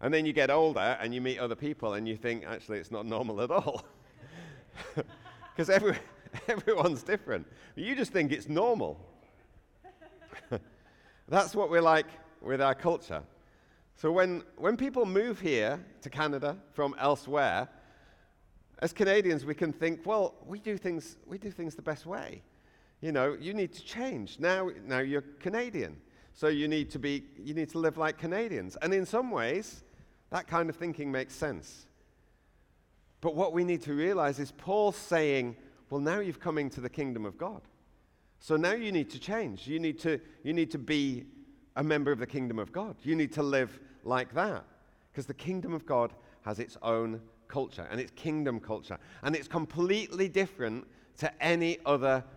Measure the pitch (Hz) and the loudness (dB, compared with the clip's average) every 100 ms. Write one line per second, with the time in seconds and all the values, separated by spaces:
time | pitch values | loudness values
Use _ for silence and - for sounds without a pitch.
0 | 127 156 156 147 135 151 160 117 107 127 | 2 2 2 4 4 6 4 4 2 0
1 | 113 123 127 113 123 113 147 147 113 104 | -2 -2 -2 -2 -2 -4 -6 -4 -2 -2
2 | 113 107 120 117 80 113 - 107 85 110 | -4 -4 -4 -4 -6 -10 -6 -8 -6 -6
3 | 110 110 120 101 123 190 175 123 - - | -2 -2 -2 -2 0 0 0 -4 -10 -20
4 | - - 139 160 165 139 - - - - | -20 -20 -20 -18 -18 -20 -18 -16 -10 -8
5 | - - - - - - 165 196 208 - | -8 -10 -20 -20 -8 -2 6 6 6 2
6 | - - - - - 214 - 196 170 135 | -4 -20 -16 -8 -4 0 2 4 4 2
7 | - 202 - 98 73 - - - 196 269 | -2 -2 -2 -4 -6 -18 -16 -8 -4 -2
8 | 202 190 143 135 123 151 233 220 87 80 | 0 2 2 0 0 2 4 2 0 -6
9 | - - - - - - _ _ 370 - | -14 -20 -20 -20 -20 -20 _ _ -20 -20
10 | 320 - - - - 113 - - - - | -20 -20 -20 -18 -8 -8 -8 -20 -20 -20
11 | - - - 170 190 - 175 170 165 160 | -20 -18 0 2 4 2 4 6 8 6
12 | - - - - - 131 139 131 170 170 | 4 -6 -20 -10 -2 2 2 2 2 0
13 | - 80 - - _ _ _ _ _ - | -2 -8 -8 -20 _ _ _ _ _ -4
14 | 156 175 185 175 - - 175 226 269 254 | 2 4 4 2 -6 -2 0 2 0 2
15 | 214 190 240 214 160 123 107 156 - - | 2 2 2 0 0 2 2 0 -8 -16
16 | 135 143 151 139 143 190 - - 143 - | -8 -2 0 0 -2 -4 -8 -2 -2 2
17 | 143 143 - 143 127 90 123 - - - | 2 2 2 2 4 2 -2 -8 -20 -20
18 | - - _ _ _ - _ - 170 - | -20 -20 _ _ _ -20 _ -4 -2 4
19 | 190 208 190 156 139 147 170 147 165 165 | 6 6 6 2 0 -2 -2 0 -2 -2
20 | 185 214 185 - 135 202 214 196 185 165 | 0 0 0 -4 -12 -8 -6 -4 -4 -4
21 | - - - 196 208 185 165 - - 151 | -8 -16 -14 -12 -10 -8 -10 -8 -6 -6
22 | 165 202 - - - _ _ _ _ - | -6 -10 -10 -14 -20 _ _ _ _ -8
23 | 156 143 135 143 160 214 185 - - 226 | -2 2 2 0 -4 -2 -4 -6 -12 -6
24 | 262 160 101 - 165 185 185 - 127 127 | -4 -4 -8 -2 0 2 0 -6 -4 -2
25 | 135 143 139 - 180 220 247 190 87 76 | 0 -2 -4 -8 -4 -2 -2 -4 -6 -8
26 | - - - - 156 147 151 156 143 139 | -20 -20 -20 -2 2 2 2 0 -2 -4
27 | 143 143 - - 120 156 156 170 160 160 | -4 -4 -8 -14 -8 -4 -4 0 0 2
28 | 156 160 165 190 226 139 92 - 165 190 | -2 -2 -4 -2 -2 -4 -6 -4 0 2
29 | 180 226 254 175 113 175 220 - - - | 2 0 0 0 0 -2 -4 -14 -20 -20
30 | - _ - 180 - 165 165 - 175 151 | -20 _ -6 -6 0 0 0 -2 -4 -4
31 | 143 131 131 - 151 - - - - _ | -2 -2 -4 -4 -4 -4 -10 -20 -20 _
32 | _ _ _ _ _ _ _ _ _ _ | _ _ _ _ _ _ _ _ _ _
33 | _ - 165 151 185 165 175 170 147 143 | _ -4 -2 0 2 2 0 0 -2 0
34 | 170 196 143 139 139 - 170 208 208 - | 2 2 2 0 -6 -8 -2 2 2 0
35 | - 170 151 139 123 113 - - - 143 | 0 2 4 2 0 -6 -16 -20 -6 -2
36 | 147 202 196 - 175 156 139 - 123 - | 0 0 -2 -4 -2 -2 -2 -4 -8 -4
37 | 139 117 104 95 180 214 - _ _ _ | -4 -4 -6 -6 -8 -10 -18 _ _ _
38 | _ _ _ _ - 156 170 226 220 175 | _ _ _ _ 2 4 4 2 2 0
39 | 139 131 180 220 175 98 110 160 165 156 | 0 -6 -4 -2 -2 -6 -6 -2 -2 0
40 | 165 147 - - 139 170 160 156 120 151 | 0 -2 -4 -10 -2 0 0 -2 0 2
41 | 139 123 - - - - _ - 151 151 | 2 -2 -8 -18 -20 -20 _ -2 2 2
42 | 143 127 123 143 127 110 104 175 214 139 | 2 0 -2 -4 -2 -2 -4 -6 -8 -6
43 | 135 165 147 156 147 139 127 - - - | -2 0 0 0 2 2 0 -4 -20 -10
44 | - 127 127 147 208 120 - - _ _ | -2 -2 0 -2 -2 -4 -10 -20 _ _
45 | _ - 135 135 160 185 170 160 - 127 | _ -10 -10 -8 -6 -4 -4 -6 0 2
46 | 117 - - - 104 104 - - 113 113 | 2 -4 -20 -12 -8 -6 -8 -4 0 0
47 | 113 113 110 - - 139 127 - 82 117 | 0 -6 -12 -20 -8 -6 -6 -8 -8 -8
48 | 123 - 160 156 139 117 - 110 - 92 | -8 -8 -4 -2 -2 -4 -4 -8 -8 -12
49 | - - 139 156 135 170 151 160 180 208 | -14 -8 -2 -2 -2 -4 -4 0 2 2
50 | 165 180 190 185 190 - 117 117 - - | 0 -2 0 2 0 -2 -4 -4 -10 -20
51 | - - 160 - 151 170 165 170 143 143 | -20 -6 -6 0 2 4 2 0 2 4
52 | 135 131 127 | 4 2 0